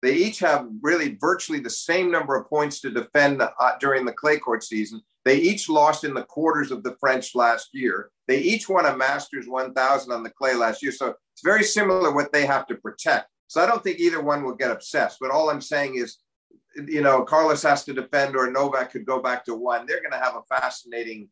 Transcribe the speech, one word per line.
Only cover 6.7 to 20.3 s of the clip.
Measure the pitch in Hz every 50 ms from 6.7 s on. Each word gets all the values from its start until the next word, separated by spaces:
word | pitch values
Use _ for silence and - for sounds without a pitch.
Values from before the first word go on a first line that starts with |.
of | 131 113
the | 104 123 - _
French | - 135 131 127 - - -
last | 123 120 117 117 113 - -
year. | - 131 127 117 92 98 - - _ _ _
They | - 131 139
each | 143 175 220 220 - -
won | 190 185 165
a | 147 131
Masters | 131 131 135 143 143 - - - 135 117 120
one | 127 131 131 131 127
thousand | 135 127 131 139 131 - 123
on | 123 117 113
the | 113
clay | _ _ 135 131 127
last | 120 117 113 107 -
year. | - 139
So | 127 - 135 120 110 - _ _ _
it's | - -
very | 165 202 214 208
similar | - - 208 202 196 185 185 180 156
what | 139 143 143 -
they | - 147 143
have | 139 139 131 -
to | - 117
protect. | - _ 107 - - - - - - - _ _ _ _
So | _ - 160
I | 175
don't | 220 233 226 -
think | 196 175 170
either | 170 170 165 160
one | 147 147 147 147
will | 143 131 117
get | 107 135 120
obsessed. | 113 - - - - 147 120 - - -
But | 131 131
all | 135 151 156 156
I'm | 147 139
saying | - - 151 143 143 135 131
is, | 127 123 117 - _ _ _ _ _ _ _ _ _ _ _ _ 147 147 147
you | 156 147
know, | 147 139 135 127
Carlos | - - 156 156 160 156 151 143
has | - 151 143 139 -
to | - 139
defend | 127 120 - - 143 139 139 135
or | 131 127 127
Novak | 127 135 139 139 131 131 127 127
could | - 127 110
go | 123 131 131
back | 131 127 123 123 -
to | - 113
one. | 113 120 123 120 117 123
They're | 131 160 175
gonna | - 120 131 123
have | 127 127